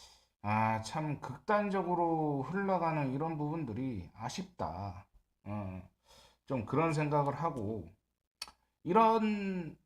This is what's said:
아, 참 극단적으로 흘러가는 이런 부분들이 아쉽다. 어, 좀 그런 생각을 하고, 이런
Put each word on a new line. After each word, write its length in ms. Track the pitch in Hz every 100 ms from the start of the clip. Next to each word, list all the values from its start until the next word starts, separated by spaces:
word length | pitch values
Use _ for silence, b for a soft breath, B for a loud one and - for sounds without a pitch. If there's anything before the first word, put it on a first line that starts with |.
| B B B _
아, 400 | 101 107 110 113
참 400 | 110 160 156 143
극단적으로 1200 | - 127 - 208 208 190 170 175 170 160 151 139 135
흘러가는 640 | 190 196 180 165 156 135
이런 240 | 139 165 156
부분들이 720 | 147 165 127 107 131 104 80
아쉽다. 920 | - 117 - 185 - 78 87 98 90 - _ _ _ 101
어, 360 | 104 95 92 90 _ b b b b -
좀 180 | 131 101
그런 260 | 139 165
생각을 420 | 151 147 147 143 139
하고, 540 | 165 131 101 110 82 - _ _ _ - - _ _ _
이런 960 | 156 214 220 226 214 208 196 180 156 -